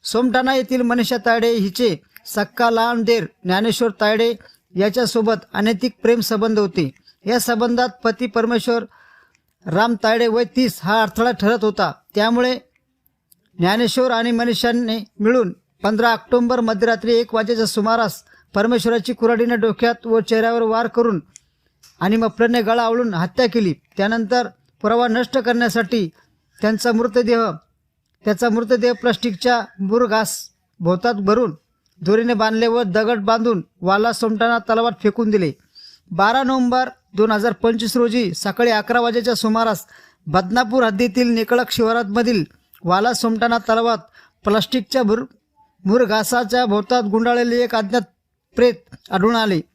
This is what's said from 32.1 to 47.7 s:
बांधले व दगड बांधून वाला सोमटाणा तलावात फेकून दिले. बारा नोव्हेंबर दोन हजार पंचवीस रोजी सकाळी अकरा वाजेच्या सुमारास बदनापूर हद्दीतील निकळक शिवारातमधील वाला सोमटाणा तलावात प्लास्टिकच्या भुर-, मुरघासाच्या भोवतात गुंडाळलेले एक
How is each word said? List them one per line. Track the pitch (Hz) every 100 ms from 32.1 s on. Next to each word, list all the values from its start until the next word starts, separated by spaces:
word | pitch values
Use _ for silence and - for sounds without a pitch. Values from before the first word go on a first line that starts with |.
| 214 233
बांधले | 226 220 220 233
व | 233
दगड | 220 190 220 240
बांधून | 202 226 226 208 - _
वाला | 175 196 226
सोमटाणा | 226 226 214 226 233
तलावात | - 226 233 -
फेकून | 214 202 220
दिले. | 208 170 - _ - - - _
बारा | 170 196 254
नोव्हेंबर | 254 262 247 247 254 - _
दोन | 185 220
हजार | 214 226
पंचवीस | 214 233 226 226 240
रोजी | 240 233 208
सकाळी | 160 202 - 240
अकरा | 214 208 240
वाजेच्या | 233 233 233
सुमारास | 233 220 220 233 196 - - - _ -
बदनापूर | 165 185 233 240 262
हद्दीतील | 233 196 240 190 240
निकळक | 226 214 240 240
शिवारातमधील | - 220 233 208 208 233 220 147 _ _ _
वाला | 170 185 226
सोमटाणा | 240 233 220 233 233
तलावात | - 226 233 220 - _ _ _
प्लास्टिकच्या | - 208 - 254 196 262
भुर-, | 220 226 262 _ _ _ _ _
मुरघासाच्या | 190 233 233 220 208 240 226 247
भोवतात | 247 208 202 247
गुंडाळलेले | 208 214 233 240 240 233
एक | 240